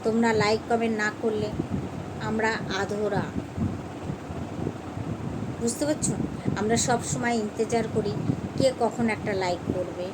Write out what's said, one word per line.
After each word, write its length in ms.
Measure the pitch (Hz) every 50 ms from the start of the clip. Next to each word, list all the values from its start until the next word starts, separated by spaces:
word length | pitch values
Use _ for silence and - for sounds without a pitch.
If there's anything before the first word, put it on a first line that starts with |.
| -
তোমরা 260 | 233 220 226 233 226 226 214
লাইক 200 | 214 208 220 220 - -
কমেন্ট 260 | 240 226 233 226 226 214 214
না 60 | 214 214 -
করলে 260 | - 226 214 214 214 214 - - - - - - - - - - - - - - 220
আমরা 240 | 214 220 220 220 220 226 - - - 190 190
আধরা, 420 | 202 190 208 208 214 202 202 185 - - - - - - - - - - - - - - - - - - - - - - - - - - - - - - - - - - - - - - - - - - - - - - - -
বুঝতে 220 | 233 233 - - 302
পারছো? 260 | 285 302 302 - - - - - - - - - - - -
আমরা 180 | 202 214 233 233 -
সব 120 | - 240 233 - -
সময় 240 | - 247 247 240 240 233 214
ইন্তজার 420 | 208 - - 226 220 233 233 220 - -
করি 180 | 226 202 202 202 - - - - - - - -
কে 100 | - 269 269 254 - 240
কখন 220 | 220 - - 233 226 214
একটা 180 | 202 - 214 202 190 190
লাইক 180 | 180 180 170 - - 170
করবে 300 | 185 180 175 156 170 180 180